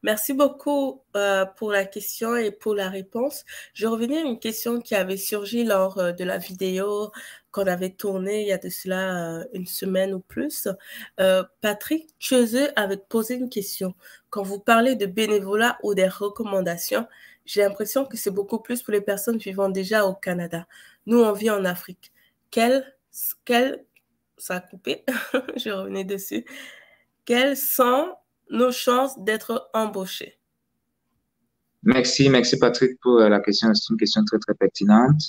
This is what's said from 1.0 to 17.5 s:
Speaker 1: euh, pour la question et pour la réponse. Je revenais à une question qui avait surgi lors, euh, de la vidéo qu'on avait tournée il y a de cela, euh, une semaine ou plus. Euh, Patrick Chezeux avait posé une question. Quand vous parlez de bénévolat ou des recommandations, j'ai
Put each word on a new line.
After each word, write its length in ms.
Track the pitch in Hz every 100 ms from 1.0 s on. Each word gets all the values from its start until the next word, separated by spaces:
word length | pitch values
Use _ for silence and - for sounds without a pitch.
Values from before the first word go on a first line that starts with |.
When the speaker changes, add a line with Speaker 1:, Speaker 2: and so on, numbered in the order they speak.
| _ 208
Speaker 1:
euh, 300 | 202 196 190 -
pour 140 | 220
la 140 | 202 196
question 500 | 208 202 - 226 240
et 140 | 220
pour 240 | 202 220
la 160 | 208 190
réponse. 540 | 196 190 226 262 - - - -
Je 140 | - 220
revenais 320 | 226 233 302
à 40 |
une 160 | 320 226
question 420 | 220 220 233 240
qui 140 | -
avait 220 | 208 185 196
surgi 480 | - 208 202 233
lors, 320 | 233 196 190 190
euh, 140 | 180
de 120 | 175
la 120 | 180 190
vidéo 760 | 180 185 190 185 202 208 208 - - - _
qu'on 160 | - 190
avait 240 | 180 185
tournée 520 | 185 208 190 190 208
il 60 | 208
y 40 |
a 60 | 185
de 100 | 185
cela, 720 | - 185 185 190 180 165 165
euh, 60 | 170
une 120 | 185 180
semaine 460 | - 190 185 190
ou 80 | 190
plus. 480 | - - 294 - 208 190 - - - -
Euh, 260 | 190 185 185 _
Patrick 480 | 214 208 - 320 - _
Chezeux 500 | - 254 233 233 285 226
avait 220 | 202 196
posé 380 | - 226 220 247
une 120 | 247
question. 460 | 220 190 - 185 - - - _
Quand 140 | 208
vous 160 | 190 202
parlez 380 | 208 226 240 240
de 100 | 196
bénévolat 720 | 190 214 208 190 208 233 -
ou 120 | 208
des 140 | 196 185
recommandations, 1000 | - 202 202 214 196 185 175 - 208 233 - - _
j'ai 160 | -